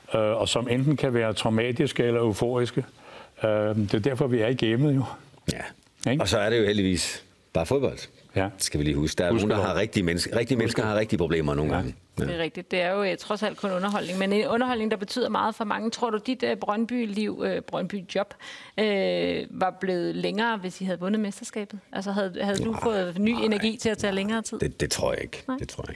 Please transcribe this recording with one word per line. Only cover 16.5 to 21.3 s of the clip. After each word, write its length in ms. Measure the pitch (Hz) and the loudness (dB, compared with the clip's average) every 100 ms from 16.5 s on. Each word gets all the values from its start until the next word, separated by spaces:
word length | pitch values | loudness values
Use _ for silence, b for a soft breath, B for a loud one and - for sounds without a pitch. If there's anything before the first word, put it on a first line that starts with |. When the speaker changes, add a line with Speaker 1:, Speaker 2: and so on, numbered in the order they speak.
| 214 | 0
Speaker 3:
Brøndby-liv, 840 | - 208 226 247 220 202 208 - 190 | 0 0 0 -2 -2 -2 -2 -2 -2
øh, 160 | 180 | -2
Brøndby-job, 720 | - 165 180 202 175 196 208 - B B B - | -4 -4 -4 -6 -4 -4 -4 -8 B B B -2
øh, 580 | 214 196 185 175 175 165 - | 0 2 2 2 0 -2 -6
var 260 | 175 185 180 | -2 -2 -2
blevet 340 | 190 180 170 170 | -2 0 -2 -2
længere, 400 | 175 196 233 220 | -2 0 -2 -2
hvis 240 | 185 - | -6 -6
I 40 | |
havde 160 | 190 175 | -4 -2
vundet 200 | 185 214 | -2 0
mesterskabet? 580 | 202 | -2